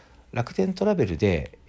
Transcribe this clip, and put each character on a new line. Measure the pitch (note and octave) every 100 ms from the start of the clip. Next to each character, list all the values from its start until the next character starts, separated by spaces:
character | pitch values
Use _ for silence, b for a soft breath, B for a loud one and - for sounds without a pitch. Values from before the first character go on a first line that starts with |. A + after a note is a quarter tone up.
| B B B
楽 | - B2
天 | - F#3+
ト | F#3+
ラ | G3
ベ | F#3+ G#2
ル | D#2
で、 | G#2 E2 C2 -